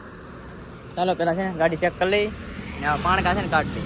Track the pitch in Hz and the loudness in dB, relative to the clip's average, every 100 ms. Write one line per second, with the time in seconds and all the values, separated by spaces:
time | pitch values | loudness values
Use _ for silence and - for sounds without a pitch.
0 | - - - - - - - - - - | -16 -16 -16 -14 -14 -14 -14 -14 -10 0
1 | 185 170 170 170 190 165 165 160 175 - | 2 4 2 2 0 2 2 4 0 2
2 | 185 208 214 226 - - - - 143 147 | 2 4 2 -2 -10 -10 -10 -4 0 2
3 | 170 190 180 196 190 156 143 - | 2 4 4 2 2 2 2 -2